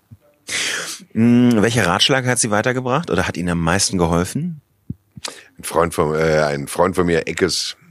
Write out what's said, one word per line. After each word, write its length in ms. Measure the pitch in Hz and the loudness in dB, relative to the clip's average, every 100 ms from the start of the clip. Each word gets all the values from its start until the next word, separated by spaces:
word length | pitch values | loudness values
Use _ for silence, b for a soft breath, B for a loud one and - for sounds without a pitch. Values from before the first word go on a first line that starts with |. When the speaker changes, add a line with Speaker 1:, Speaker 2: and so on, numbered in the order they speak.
| _ - _ _ - B B B B B - | _ -20 _ _ -10 B B B B B -8
Speaker 1:
Mm, 480 | 110 117 120 123 113 | 0 4 6 6 4
welcher 240 | 104 117 92 | 4 2 2
Ratschlag 400 | 92 - 135 127 | 2 2 2 0
hat 140 | 123 | -2
Sie 120 | 117 | 0
weitergebracht 580 | 104 117 123 127 131 175 | 0 0 -2 -2 -2 0
oder 160 | 87 90 | -2 -2
hat 100 | 87 | -4
Ihnen 120 | 87 | -4
am 120 | 85 | -2
meisten 360 | 82 95 - 95 | 0 0 0 0
geholfen? 640 | 85 85 87 127 175 156 - _ - - _ - B B B - | 0 2 0 -4 -6 -8 -16 _ -16 -16 _ -16 B B B -16
Speaker 2:
Ein 60 | |
Freund 300 | - 78 85 | -4 0 0
von, 220 | 80 78 78 | 0 -2 0
äh, 260 | 80 78 | 2 2
ein 240 | 76 71 69 | 2 -2 -4
Freund 280 | - 87 90 | 0 0 2
von 100 | 87 | 0
mir, 220 | 82 - | 0 -2
Eckes, 480 | 85 90 - - - _ | -2 -2 -2 -6 -10 _